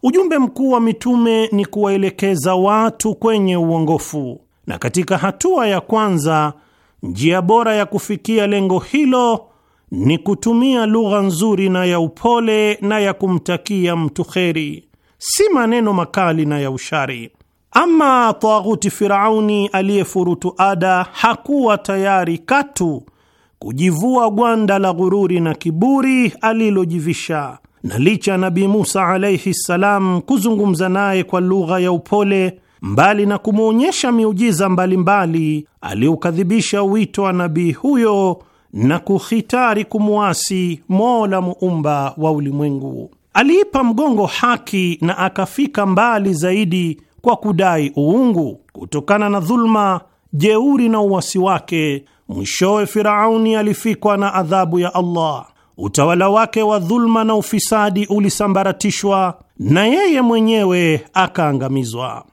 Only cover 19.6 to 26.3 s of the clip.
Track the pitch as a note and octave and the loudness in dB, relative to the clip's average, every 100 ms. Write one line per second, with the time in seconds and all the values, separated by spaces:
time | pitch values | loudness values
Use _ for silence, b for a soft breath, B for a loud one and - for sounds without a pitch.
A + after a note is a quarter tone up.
19.6 | G3 F#3+ G3 G3+ F#3 F#3+ F3+ E3+ F3+ - | 0 -2 0 0 0 -2 0 -2 -4 0
20.6 | F#3+ F#3+ F#3 F3+ F3+ - A3+ A#3 - C#4+ | 0 2 0 0 -2 -2 0 0 -2 0
21.6 | A#3+ G3+ G3+ G3 G3 F#3+ F3 E3+ - C#4 | 2 0 -2 -2 0 0 0 -4 0 0
22.6 | C#4+ - F3 C#3+ - b b b b b | 0 -4 -4 -4 -10 b b b b b
23.6 | - B2+ F3+ D#3 A#3 B3+ A3+ G3+ A#3+ A3+ | -10 -2 0 0 0 2 2 2 2 2
24.6 | G#3 G3 F#3+ E3+ F#3 G3+ F#3 F3+ E3 D3+ | 2 2 0 0 0 0 0 0 0 -2
25.6 | E3+ D#3+ A#3+ C#4 C4 C4 A#3+ | -4 0 2 2 2 2 0